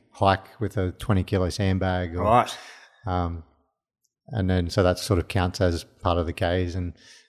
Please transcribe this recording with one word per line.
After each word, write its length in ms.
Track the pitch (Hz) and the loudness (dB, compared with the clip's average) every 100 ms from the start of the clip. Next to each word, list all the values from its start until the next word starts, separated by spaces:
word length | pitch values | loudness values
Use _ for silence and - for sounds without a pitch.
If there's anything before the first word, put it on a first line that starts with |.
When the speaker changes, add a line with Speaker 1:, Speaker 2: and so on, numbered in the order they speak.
| _ | _
Speaker 1:
hike 480 | - 98 92 - - | 0 2 2 -2 -8
with 160 | 101 - | -6 -2
a 160 | 92 | -4
twenty 300 | - - 98 | -4 0 0
kilo 240 | 92 98 92 | 2 0 0
sandbag. 680 | - 98 95 92 92 90 | 0 0 0 0 -2 -4
Or, 100 | 85 | -2
Speaker 2:
Right. 300 | 101 120 107 - - - - _ 95 | 2 4 2 -4 -18 -20 -20 _ -4
Speaker 1:
um, 380 | 90 87 85 - _ _ _ _ _ _ _ - | -2 -2 -6 -12 _ _ _ _ _ _ _ -8
and 200 | 110 92 | -4 0
then, 180 | 92 87 | 0 0
so 140 | 104 | 2
that 160 | 90 90 | 2 2
sort 200 | - 92 | 0 0
of 100 | - | 0
counts 320 | 98 90 - | -2 -2 0
as 220 | 92 85 | 0 0
part 320 | - _ 90 87 | -6 _ -2 0
of 80 | 82 | -2
the 60 | |
Ks, 420 | 85 90 92 90 | -2 0 0 -2
and, 180 | 90 87 - - - | -4 -6 -10 -20 -20